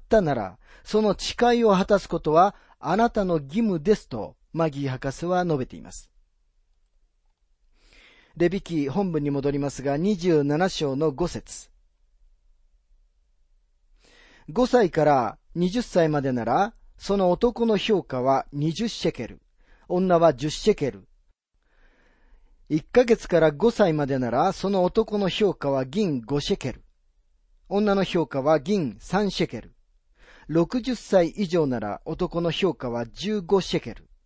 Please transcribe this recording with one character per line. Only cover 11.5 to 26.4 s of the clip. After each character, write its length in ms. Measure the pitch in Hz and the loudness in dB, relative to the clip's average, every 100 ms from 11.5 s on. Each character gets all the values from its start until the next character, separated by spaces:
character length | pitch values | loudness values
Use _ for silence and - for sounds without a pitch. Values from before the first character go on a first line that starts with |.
| - - _ _ _ _ _ _ _ _ _ _ _ _ _ _ _ _ _ _ _ _ _ _ _ _ _ _ _ - | -18 -20 _ _ _ _ _ _ _ _ _ _ _ _ _ _ _ _ _ _ _ _ _ _ _ _ _ _ _ -6
五 180 | 160 254 | 0 4
歳 240 | 247 185 | 4 4
か 140 | 160 147 | 4 4
ら 320 | 135 107 - _ 165 | 4 2 -6 _ -4
二 140 | 180 | -2
十 120 | 240 | -2
歳 280 | - 185 160 | 0 2 2
ま 120 | 147 | 0
で 100 | 135 | -2
な 120 | 127 | -2
ら、 300 | 117 151 208 - - - | 0 0 0 -6 -20 -12
そ 180 | - 202 | -4 0
の 160 | 185 | 2
男 340 | 175 240 220 233 | 2 0 0 0
の 120 | 208 | 0
評 260 | - 190 | 2 0
価 180 | - 127 | 0 -2
は 240 | 131 139 - | 0 0 -2
二 220 | 143 156 | -4 -4
十 140 | 160 226 | -2 -6
シ 220 | - 170 | -4 -4
ェ 20 | |
ケ 160 | - 110 | -4 -10
ル、 140 | - _ _ _ _ - | -14 _ _ _ _ -4
女 320 | 180 185 170 | 0 4 6
は 140 | 165 | 6
十 160 | 123 151 | 4 -2
シ 220 | - 220 | -2 0
ェ 40 | - | 2
ケ 160 | 135 | 0
ル。 160 | 98 - _ _ _ _ _ _ _ _ _ _ _ _ - _ _ - | -6 -18 _ _ _ _ _ _ _ _ _ _ _ _ -20 _ _ -6
一 140 | 151 - | -6 0
ヶ 120 | 240 | 2
月 240 | 240 220 - | 4 2 2
か 120 | 170 | 2
ら 120 | 156 | 2
五 200 | 147 226 | 2 0
歳 220 | - 190 | 2 2
ま 140 | 151 135 | 2 0
で 100 | 135 | -2
な 120 | 120 | 0
ら、 200 | 123 185 | 0 0
そ 180 | - 190 | -2 -2
の 140 | 196 | 0
男 340 | 180 220 220 208 | 0 0 -2 0
の 120 | 190 | -2
評 240 | - 202 | 0 0
価 160 | - 143 | 0 -2
は 160 | 135 131 | -2 -2
銀 360 | 180 196 131 | -2 -2 -2
五 180 | 110 | -2
シ 140 | 143 | -4